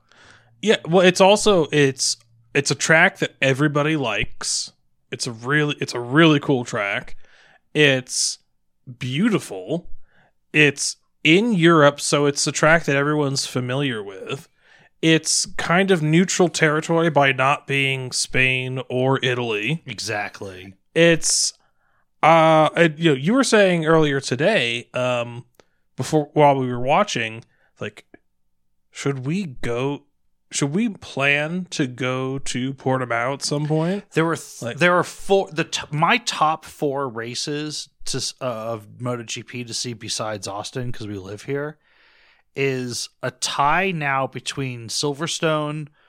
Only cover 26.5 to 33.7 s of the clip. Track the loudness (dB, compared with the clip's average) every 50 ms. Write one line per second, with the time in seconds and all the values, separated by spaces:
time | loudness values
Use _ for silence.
26.5 | 6 4 0 -2 -4 -2 0 2 2 2 2 0 -2 -4 -4 -6 -8 -12 -16 _
27.5 | _ _ _ _ _ -12 -12 -12 -12 -14 _ _ _ -20 _ _ _ _ _ _
28.5 | _ _ _ _ _ _ _ _ -14 -6 -4 -4 -4 -4 -6 -6 -6 -6 -6 -8
29.5 | -2 0 0 0 0 -2 -2 -4 -4 -6 _ _ _ _ _ _ _ _ _ _
30.5 | -4 -2 -2 0 0 0 -2 -2 -4 -8 -14 -10 -4 0 0 2 2 0 0 -4
31.5 | -6 -8 -8 -8 -4 -4 -4 -4 -2 -4 -4 -4 -2 -4 -4 -6 -6 -6 -6 -4
32.5 | -4 -4 -4 -6 -8 -6 -2 -2 -2 -2 -2 -2 -2 -2 -2 -4 -6 -6 -6 -4
33.5 | -4 -4 -2 0